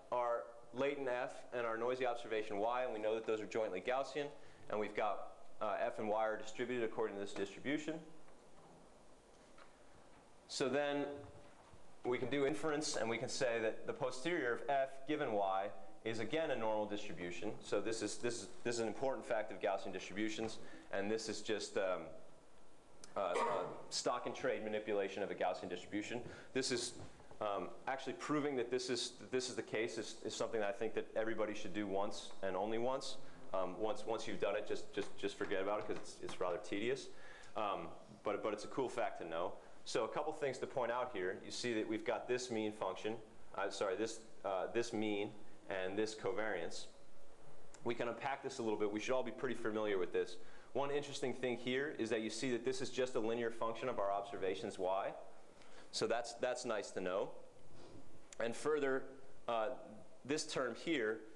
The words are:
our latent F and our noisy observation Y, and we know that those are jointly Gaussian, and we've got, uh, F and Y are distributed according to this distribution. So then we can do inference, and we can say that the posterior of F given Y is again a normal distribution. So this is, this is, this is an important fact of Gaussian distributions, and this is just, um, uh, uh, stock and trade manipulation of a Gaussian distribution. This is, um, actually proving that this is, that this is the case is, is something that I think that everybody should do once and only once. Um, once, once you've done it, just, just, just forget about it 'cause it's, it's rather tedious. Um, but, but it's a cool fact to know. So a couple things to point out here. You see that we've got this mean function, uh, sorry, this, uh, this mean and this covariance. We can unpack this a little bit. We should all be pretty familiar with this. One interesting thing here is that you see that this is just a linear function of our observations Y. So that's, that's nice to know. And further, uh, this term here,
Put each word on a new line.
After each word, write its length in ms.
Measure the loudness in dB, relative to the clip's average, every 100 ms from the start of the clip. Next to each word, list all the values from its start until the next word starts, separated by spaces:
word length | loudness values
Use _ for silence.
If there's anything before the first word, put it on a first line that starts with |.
| 0
our 340 | 2 4 2 -2 -10 -6
latent 360 | 0 2 2 0
F 260 | 0 -2 -4 -4
and 140 | 0 0
our 100 | 2
noisy 300 | 2 2 2
observation 520 | 0 0 0 0 2
Y, 260 | 2 2
and 100 | 0
we 40 | 0
know 160 | 2
that 120 | 2 2
those 140 | 0
are 60 | 2
jointly 360 | 0 0 0 2
Gaussian, 400 | 2 0 -2 -4 -6 -12 -10 -2
and 100 | 0
we've 160 | 0 2
got, 360 | 2 2 -4 -8 -8 0
uh, 160 | 2 4
F 140 | 2 2
and 100 | 4
Y 160 | 4
are 140 | 4 2
distributed 460 | -2 -2 0 2
according 320 | 2 2 0 0
to 40 |
this 140 | -2
distribution. 640 | 0 -2 -2 0 0 0 -4 -6 -12 -12 -14 -16 -18 -18 -20 -20 -20 -20 -20 -20 -20 -20 -18 -18 -18 -20 -18 -18 -20 -20 -20 -6
So 200 | 0 4
then 360 | 4 4 2 0 -4 -10 -14 -16 -18 -16 -14 -12 -4
we 140 | 0 2
can 120 | 2
do 160 | 4 4
inference, 500 | 4 2 2 0 2
and 140 | 2
we 80 | 0
can 100 | 0
say 300 | 2 2 4
that 260 | 2 2 0
the 60 |
posterior 640 | 0 0 0 2 2 2
of 60 | 2 2
F 180 | 2 2 0 0
given 260 | 2 2
Y 340 | 4 4 4 2 -2 -4 -4
is 160 | -2 0
again 320 | 2 2 2
a 60 | 2
normal 300 | 4 2 2
distribution. 680 | 0 0 0 -2 0 0 -2
So 160 | 0 2
this 220 | 2 0
is, 160 | 0 0
this 200 | 0 0
is, 120 | -4 -4
this 120 | 0 2
is 40 |
an 80 | 0
important 360 | 2 0 0
fact 280 | 0 0 0
of 80 | 0
Gaussian 320 | 2 2 0
distributions, 640 | -4 -4 0 0 0 -2 -2 -4 -8 -4
and 160 | 0 2
this 180 | 0 0
is 140 | -2
just, 340 | 0 0 0 2
um, 240 | 2 0 -2 -8 -10 -12 -14 -12 -12 -12 -14 -12 -4 0
uh, 20 |
uh, 140 | 2 2 2 2 -2 -6 -6
stock 340 | -2 0 0
and 100 | -2
trade 300 | 0 0 2
manipulation 580 | 2 0 2 2 2 0
of 80 | -2
a 40 |
Gaussian 340 | 2 0 0 -2
distribution. 540 | -6 -2 -2 -2 -4 -4 -10 -4
This 180 | -2 2
is, 220 | 0 0 -6 -10 -12 -10 -4
um, 260 | -2 0 -2 -4 -4
actually 280 | -2 -4
proving 420 | -4 0 2 2 2
that 140 | 2
this 180 | 2 2
is, 240 | 0 -2 -6
that 100 | -2
this 200 | 0 0
is 60 | -2
the 60 |
case 360 | -2 0 0 -2
is, 160 | -4 -6
is 100 | -4
something 260 | -2 0 2
that 100 | 2
I 20 |
think 220 | 2 0
that 120 | 0 0
everybody 400 | 0 2 2 2
should 200 | 2 0
do 120 | 0 2
once 440 | 2 2 -2 -4 -2
and 140 | 0 2
only 220 | 2 2
once. 400 | 2 2 0 0 -2 -4 0
Um, 260 | 2 2 2
once, 260 | 2 2 2
once 200 | 0 0
you've 140 | 2
done 160 | 4 4
it, 100 | 2
just, 240 | 2 0
just, 200 | 0 0 2
just 180 | 0 0
forget 240 | 2 2
about 200 | 4 2
it 60 | 2
'cause 100 | 0
it's, 200 | -2 -4
it's 180 | -4 0
rather 180 | 2 0
tedious. 500 | 0 0 2 0 -2 -6 -6 -8 -6 0
Um, 300 | 0 0 -4 -8 -12 -6
but, 180 | -2 0
but 120 | 0
it's 100 | -2
a 40 | -2
cool 200 | 0 0
fact 320 | 0 -2 -2
to 80 | -2
know. 240 | 0 0 -2 -8 -10
So 200 | -2 0
a 40 | 2
couple 240 | 0 -2
things 240 | 0 -2 -2
to 80 | -2
point 260 | 0 0
out 180 | 0 -2
here. 240 | 0 0 -2
You 60 | -6
see 240 | -4 0
that 120 | 0 2
we've 200 | 0 0
got 200 | 0 0
this 240 | 0 0
mean 220 | 0 0
function, 440 | 0 -2 -2 -2 -4 -6 -10 -6 -2
uh, 120 | 0
sorry, 280 | 2 0 2
this, 240 | 0 -4 -8 -4 0
uh, 200 | 0 2
this 220 | 0 0
mean 360 | 2 2 2 0 -2 -6 -6 -4
and 260 | -2 0 2
this 200 | 0 0
covariance. 720 | 0 0 0 0 0 0 -2 -6 -4 -2 -2 -4 -2 0 -2 -2
We 100 | -2
can 140 | 0 0
unpack 340 | -2 -2 -2
this 160 | -4 -2
a 40 |
little 160 | 0 2
bit. 140 | 2
We 60 | 2
should 160 | 2
all 80 | 2
be 80 | 2
pretty 240 | 0 0
familiar 440 | 2 2 2 4 4
with 140 | 4
this. 240 | 4 2 0 -2 -4 -2
One 160 | 0 2
interesting 420 | 2 0 0 0
thing 240 | 2 2 2
here 380 | 2 2 2 0
is 140 | 2
that 100 | 2
you 80 | 2
see 220 | 0 0
that 160 | 2 2
this 160 | 0
is 80 | 0
just 240 | 2 2
a 60 | 4
linear 300 | 2 2 2
function 380 | 2 0 0 0
of 100 | 2
our 140 | 2
observations 680 | 2 0 0 0 0 -2 0
Y. 340 | 2 2 0 -4 -8 -10 -12 -12 -10 -8 -6
So 140 | 0 2
that's, 280 | 2 -2
that's 300 | -2 -2 0
nice 260 | 0 -2 -2
to 80 | -2
know. 300 | 0 2 0 -4 -10 -8 -6 -6 -6 -6 -4 -4 -6 -2
And 160 | -2
further, 500 | 0 2 4 4 2 0 -6 -6 -4 0
uh, 200 | 2 2 0 -8 -10 -10 -8
this 200 | -2 -2
term 300 | 0 0 0 0
here, 340 | 0 4 4 2 -4